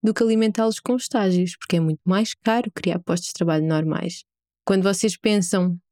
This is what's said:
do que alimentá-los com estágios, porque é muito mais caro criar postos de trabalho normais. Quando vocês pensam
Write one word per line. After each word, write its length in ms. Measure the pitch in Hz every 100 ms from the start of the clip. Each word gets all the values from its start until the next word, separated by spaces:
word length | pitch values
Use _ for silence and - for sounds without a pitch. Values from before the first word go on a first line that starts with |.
do 100 | 214
que 80 | 214
alimentá-los 600 | 226 220 220 208 226 220
com 160 | - 254
estágios, 580 | - 240 196 180 180 -
porque 220 | - 175
é 20 |
muito 220 | 160 156
mais 300 | - 190 220
caro 360 | - - 226 233
criar 260 | - - 170
postos 280 | - 175 -
de 60 |
trabalho 320 | - 170 156 160
normais. 600 | 156 160 156 175 175 - _ _ _ -
Quando 180 | 196
vocês 320 | 190 190 220 -
pensam 640 | 220 208 180 190 180 175 _